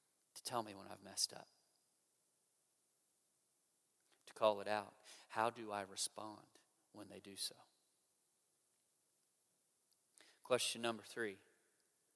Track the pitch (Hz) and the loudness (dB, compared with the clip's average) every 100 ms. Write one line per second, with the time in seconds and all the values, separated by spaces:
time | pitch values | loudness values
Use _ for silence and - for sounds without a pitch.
0 | _ _ _ - - 123 107 98 95 98 | _ _ _ -8 -2 0 -2 -4 -10 -12
1 | 98 92 - - - _ _ _ _ _ | -10 0 0 0 -12 _ _ _ _ _
2 | _ _ _ _ _ _ _ _ _ _ | _ _ _ _ _ _ _ _ _ _
3 | _ _ _ _ _ _ _ _ _ _ | _ _ _ _ _ _ _ _ _ _
4 | _ - - - 110 101 101 107 101 - | _ -20 -16 6 6 6 2 0 0 -10
5 | - - - 113 113 120 110 101 95 95 | -18 -18 -6 2 2 2 -4 -4 -4 -2
6 | - - 107 107 - - - _ _ 107 | -4 -4 -8 -10 -16 -20 -20 _ _ -14
7 | 98 95 98 98 - - - _ _ _ | -12 -12 -12 -6 -6 -6 -20 _ _ _
8 | _ _ _ _ _ _ _ _ _ _ | _ _ _ _ _ _ _ _ _ _
9 | _ _ _ _ _ _ _ _ _ - | _ _ _ _ _ _ _ _ _ -20
10 | _ - - - - 123 - 117 117 110 | _ -20 -20 -20 4 4 4 2 2 0
11 | 107 - 110 95 - - _ _ _ _ | -4 -2 -2 -2 -14 -20 _ _ _ _
12 | _ | _